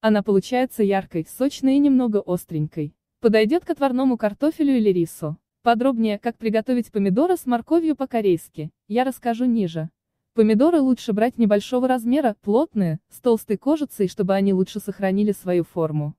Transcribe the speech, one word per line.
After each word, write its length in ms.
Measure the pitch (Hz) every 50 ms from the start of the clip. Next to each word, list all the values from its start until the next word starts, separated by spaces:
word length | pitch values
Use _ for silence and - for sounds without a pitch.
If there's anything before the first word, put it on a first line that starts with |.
Она 200 | - 220 214 208
получается 600 | 196 - 202 196 185 - 262 247 254 254 - - 220
яркой, 420 | 196 196 190 185 151 - 170 160 -
сочной 500 | - - 254 285 - - - 262 269 285
и 20 |
немного 420 | 285 285 269 247 254 240 208 202 -
остренькой. 720 | - 180 180 - _ 175 156 151 156 _ 170 147 147 _ _ _ _ _ _
Подойдет 440 | - 233 202 220 220 214 277 359 -
к 60 | -
отварному 440 | 339 - 285 269 247 247 269 262 247
картофелю 640 | 226 - 208 208 _ - 302 320 - 320 285 269 247
или 140 | 220 208
рису. 460 | 190 180 170 165 - - - 151 156 - _ _ _ _ _
Подробнее, 560 | 247 233 220 247 269 269 226 226 220 208 202
как 180 | _ 240 233 _
приготовить 540 | - 226 208 220 220 - 254 247 220 -
помидоры 460 | _ 214 196 196 185 214 302 359 370 339
с 100 | - 254
морковью 480 | 247 233 233 - 320 339 330 320 294
по-корейски, 760 | - 269 262 - 233 214 196 180 165 - - _ - 151 160 _ _ _ _
я 160 | 202 233 254
расскажу 420 | 262 254 - - 240 233 220 254
ниже. 440 | 254 233 226 202 170 165 165 156 165 _ _ _ _ _ _ _ _ _
Помидоры 440 | - 220 214 220 208 262 330 349 320
лучше 320 | 269 262 254 - - -
брать 280 | 196 202 214 247 - -
небольшого 480 | 233 202 208 208 208 - 262 247 247 254
размера, 480 | 254 254 220 233 247 294 294 240 208 _
плотные, 580 | _ - 202 233 311 330 _ 220 196 170 156 165 _ _
с 100 | _ -
толстой 380 | _ 254 233 220 - _ 214 190
кожицей, 500 | - 262 302 311 294 - - - 202 180
чтобы 280 | - - 202 185 196
они 180 | 196 196 196 196
лучше 260 | 185 190 - - 214
сохранили 520 | - - 190 - 202 190 190 196 208 208
свою 320 | 202 - - 185 180 180 165
форму. 500 | - _ 175 165 156 151 151 147 147 -